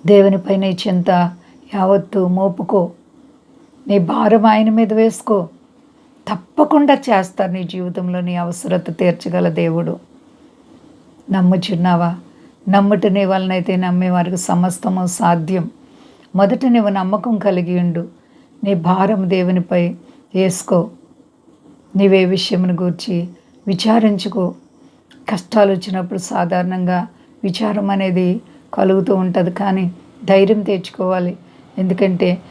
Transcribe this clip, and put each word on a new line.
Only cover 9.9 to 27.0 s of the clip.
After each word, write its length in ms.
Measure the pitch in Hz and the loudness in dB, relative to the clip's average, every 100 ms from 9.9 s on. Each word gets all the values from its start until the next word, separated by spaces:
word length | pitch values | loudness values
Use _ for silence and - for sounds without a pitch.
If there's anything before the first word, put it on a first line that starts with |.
| 175 - - _ _ - _ _ - - - _ _ - | -6 -12 -20 _ _ -20 _ _ -20 -20 -20 _ _ -4
నమ్ముచున్నావా? 840 | 190 180 185 202 170 180 175 170 175 - - - _ - | 2 4 2 0 0 2 2 0 -4 -12 -20 -20 _ 0
నమ్ముట 380 | 202 202 208 208 | 2 4 2 2
నీ 180 | 196 | 0
వలనైతే 520 | 190 190 185 185 180 185 | 0 0 -2 -2 -2 0
నమ్మే 340 | 180 180 185 | 0 0 2
వారికి 260 | 180 175 180 | 0 0 -4
సమస్తము 680 | - 180 180 180 185 185 180 | -2 0 0 -2 -4 -2 -2
సాధ్యం. 640 | - 175 170 160 185 165 - - - - - _ 185 | -2 0 0 0 -4 -4 -10 -20 -20 -20 -20 _ 0
మొదట 300 | 202 247 262 | 0 2 2
నీవు 220 | 240 208 | 2 2
నమ్మకం 500 | 196 185 202 247 214 | -2 -2 -2 -2 -2
కలిగి 400 | 208 180 170 180 | 0 0 0 0
ఉండు. 300 | 175 170 175 - _ _ _ - | 0 -2 -6 -12 _ _ _ -8
నీ 100 | 202 | -4
భారం 560 | 185 165 185 202 208 185 | -2 0 2 2 0 0
దేవునిపై 640 | 190 180 185 175 180 175 - - - _ | 0 0 0 0 0 0 -4 -16 -20 _
వేసుకో. 560 | 185 190 180 - 180 - - - _ _ _ _ _ _ - _ 190 | -2 0 -2 0 0 0 -8 -20 _ _ _ _ _ _ -20 _ 2
నీవే 280 | 196 190 | 4 4
విషయమును 500 | 185 190 - 180 180 | 4 0 -2 -2 0
గూర్చి 540 | 175 180 170 - 175 175 - _ _ 208 | 0 -2 -4 -4 -4 -6 -12 _ _ -4
విచారించుకో. 880 | 185 226 226 220 196 196 202 180 - _ _ _ _ _ - - | -2 2 2 2 0 -4 -4 -4 -6 _ _ _ _ _ -18 -8
కష్టాలు 440 | 202 - 220 202 | -8 -2 2 2
వచ్చినప్పుడు 460 | 185 196 185 180 196 | 2 -4 -6 -6 -8
సాధారణంగా 880 | - 185 175 180 180 185 180 180 | -6 -4 -2 -2 -2 -2 -2 -2